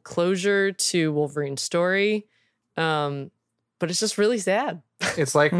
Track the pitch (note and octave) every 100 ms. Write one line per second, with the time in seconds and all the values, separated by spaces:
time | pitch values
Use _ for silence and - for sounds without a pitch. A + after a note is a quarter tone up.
0 | - - F3 F#3+ G3 G3+ G3 F#3+ - F3+
1 | D#3 D3 D3 C#3+ C#3+ C3+ - E3+ F3+ F#3+
2 | G#3 G#3+ - _ _ _ _ - D#3+ D3+
3 | D3 C#3 C3+ _ _ _ _ - E3 F3
4 | A3 - G#3 A#3+ F#3+ G3+ C#4 E3+ - -
5 | - - C#3 D3+ D3+ F3